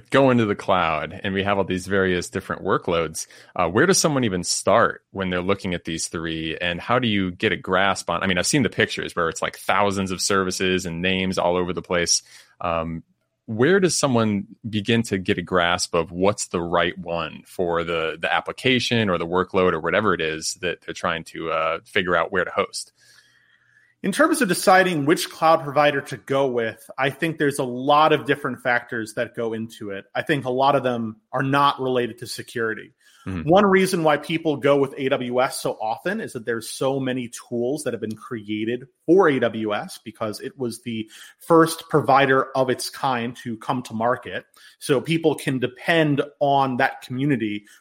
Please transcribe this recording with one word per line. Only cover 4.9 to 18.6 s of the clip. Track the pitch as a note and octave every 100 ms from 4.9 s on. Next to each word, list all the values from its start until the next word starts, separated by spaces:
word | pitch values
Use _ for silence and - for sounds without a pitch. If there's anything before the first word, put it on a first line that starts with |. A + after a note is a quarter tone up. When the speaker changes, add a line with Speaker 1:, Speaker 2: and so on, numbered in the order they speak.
| - _
Speaker 1:
when | F#2+ F#2
they're | F2+
looking | F2+ G2 F#2+
at | E2+
these | - D#2+ -
three? | F2 E2 D#2+ D#2+ D#2
And | F2 F2
how | - A#2+
do | B2
you | G#2 F#2
get | F2 A2
a | E2+
grasp | D#2+ F#2 G2 F#2 -
on, | E2+
I | F#2+
mean, | F2+
I've | -
seen | D3+
the | G2+
pictures | - G#2+ - D2+ -
where | E2
it's, | D#2+
like, | - -
thousands | - F#2+ G2+ G2 F#2+
of | F2+
services | - G2+ F#2 F#2 F#2+ F#2 F2+
and | E2
names | F2+ F#2+ F#2 F#2
all | F2 F2+
over | F2+
the | E2+
place. | - F2+ E2+ - - - - _
Um, | F2 E2 E2 E2 - _ _ _ -
where | A2 C3+ G3
does | F#3 -
someone | C#3+ A#2 A2 G2+ G2+ - A#2+
begin | G#2+ G2+ A#2
to | A2+ G2
get | F2+ G2
a |
grasp | F2 F2+ E2+ F2 - F2
of | E2
what's | F2 F#2+ G#2 -
the | F#2
right | E2+ E2+ F2 F#2
one | F2 E2+ D#2 D#2
for | - - F2 E2+
the, | E2+ E2 D#2+ D#2+
the | F#2
application | E2+ F2 F2+